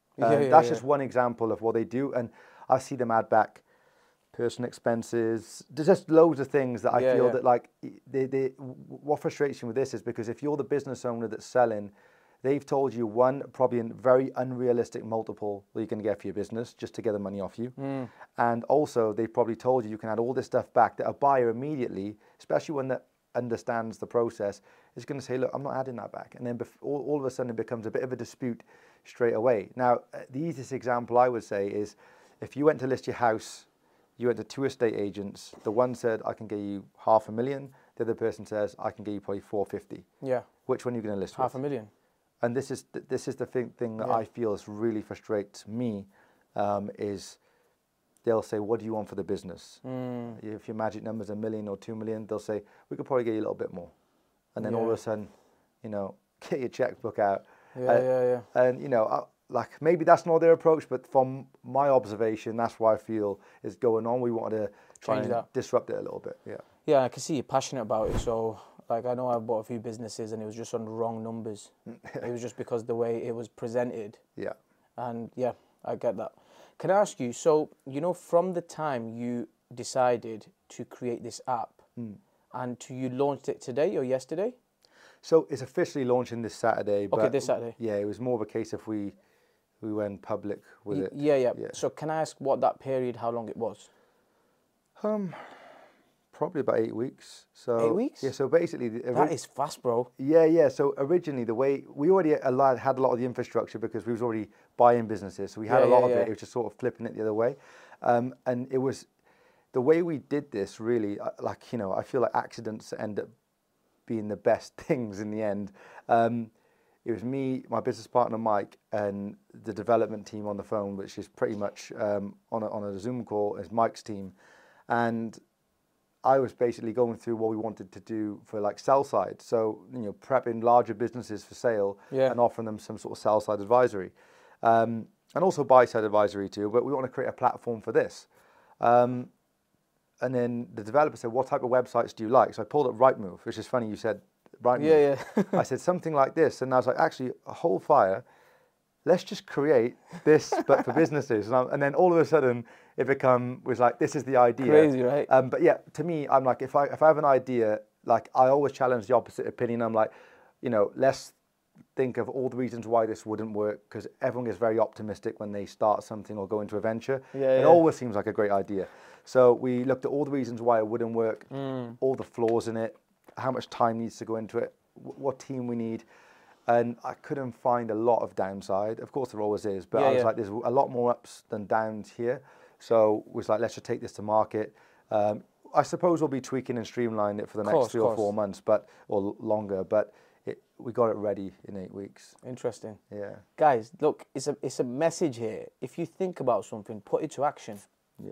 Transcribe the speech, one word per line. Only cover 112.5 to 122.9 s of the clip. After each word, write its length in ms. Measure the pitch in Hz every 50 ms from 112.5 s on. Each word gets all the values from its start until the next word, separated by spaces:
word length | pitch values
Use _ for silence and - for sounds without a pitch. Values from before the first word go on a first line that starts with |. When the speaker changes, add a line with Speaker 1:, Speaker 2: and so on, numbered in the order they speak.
| - - 117 113 107 110 - - - -
Speaker 2:
end 220 | 113 107 104 101
up 80 | - 101 - _ _ _ _ _ _ _ _ _ _ _ _ _ _ -
being 200 | 120 110 104 104
the 80 | 104 92
best 380 | - 120 110 - - - - -
<laughs> 0 |
things 420 | - - 165 127 120 107 98 95
in 100 | 107 104
the 140 | 107 110 110
end. 280 | 104 98 101 101 95 - - - - - - - -
Um, 420 | 117 117 117 117 120 117 113 110 - _ _ _ _ _ _ _ _ _ _
it 60 | 120
was 120 | 113 - 110
me, 400 | 123 135 139 135 131 131 127 - -
my 100 | 113 113
business 260 | - 127 117 110 110 -
partner 300 | - 123 120 113 117 110
Mike, 400 | 113 110 104 101 107 - - _ _ _
and 440 | - 104 104 101 101 101 101 101 - - _ _ - 120 110
the 100 | 113 101
development 520 | 104 101 120 117 113 113 104 110 104 98
team 220 | - - 107 104 104
on 100 | 104 101
the 60 | 101
phone, 340 | - 110 107 101 101 101 98
which 200 | 98 101 - -
is 80 | 95 -
pretty 280 | _ - 127 120 110
much, 360 | 104 104 101 - - - - - 117
um, 360 | 110 104 104 101 98 101 - - _ _
on 120 | 117 113 107
a, 60 | 101
on 140 | 104 110 104
a 120 | 101